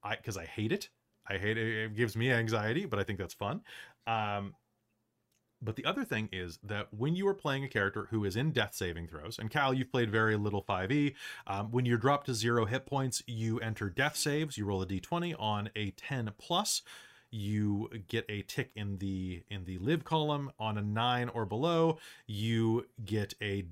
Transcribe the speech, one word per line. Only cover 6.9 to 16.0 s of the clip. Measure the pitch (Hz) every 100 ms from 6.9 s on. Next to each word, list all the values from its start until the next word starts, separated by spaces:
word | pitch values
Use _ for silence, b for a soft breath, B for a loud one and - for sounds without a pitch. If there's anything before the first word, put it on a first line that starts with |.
when | 107 131 175
you | 196
are |
playing | 196 151 135
a | 135
character | 110 98 107 107
who | 113
is | 101 95
in | 147
death | 151 104
saving | - 90 82 85
throws, | 76 76 117
and | 110
Cal, | 151 135
you've | 131 127
played | 131 117
very | 110 110 107
little | 104 101
five | - 98 95
E, | 143 147 139 B B -
um, | 98 107
when | 117 123
you're | 120
dropped | 117 143 139
to |
zero | 117 113 120 110
hit | 127
points, | - 139 131 - -
you | 113 113 113
enter | 113 107 101
death | 87 139 -
saves, | 151 147 156 139
you | 101
roll | 95
a | 92
D | 95
twenty. | - 170 175
On | - 107 104 104
a | 110 104
ten | -